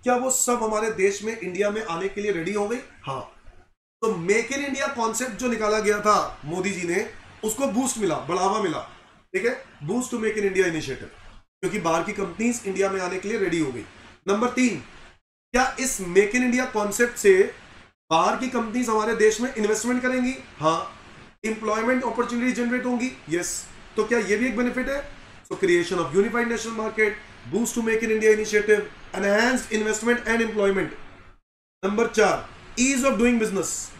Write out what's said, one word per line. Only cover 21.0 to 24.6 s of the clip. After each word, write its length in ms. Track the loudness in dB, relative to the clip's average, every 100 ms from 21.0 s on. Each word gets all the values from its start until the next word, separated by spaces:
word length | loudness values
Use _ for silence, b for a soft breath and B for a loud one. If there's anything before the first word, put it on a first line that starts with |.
| -20 -20 -20 _
एम्प्लॉयमेंट 600 | -6 -4 -2 0 2 0
अपॉर्चुनिटी 480 | 0 -2 -2 0 0
जनरेट 320 | 0 0 0 0
होंगी? 240 | -2 -2 -6 -6
यस। 360 | -4 -4 -8 -10 -18 -8 -4
तो 80 |
क्या 140 | 0 0
ये 180 | 2 0
भी 100 | 0
एक 100 |
बेनिफिट 320 | 0